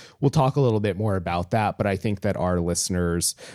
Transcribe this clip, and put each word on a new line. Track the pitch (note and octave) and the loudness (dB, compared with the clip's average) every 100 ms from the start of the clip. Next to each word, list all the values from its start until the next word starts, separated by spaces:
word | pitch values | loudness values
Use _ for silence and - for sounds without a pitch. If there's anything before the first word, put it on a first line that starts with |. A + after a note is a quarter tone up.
| - - | -20 -2
we'll | C#3 | 0
talk | D#3 C3 C#3 | 2 2 2
a | |
little | C3 A2 | 2 2
bit | G#2 F2+ | 0 0
more | G#2+ F#2+ | 0 -2
about | F2+ F2 F2 | -2 -2 0
that, | A2+ G#2 - | 0 0 0
but | G#2 | 0
I | F#2+ | 0
think | A#2 G2+ | -2 -2
that | G#2 F#2+ | -2 0
our | F2+ F2+ | 0 0
listeners | E2+ E2+ - F2+ F2 E2+ - - - | 0 -2 -2 0 0 0 -2 -4 -12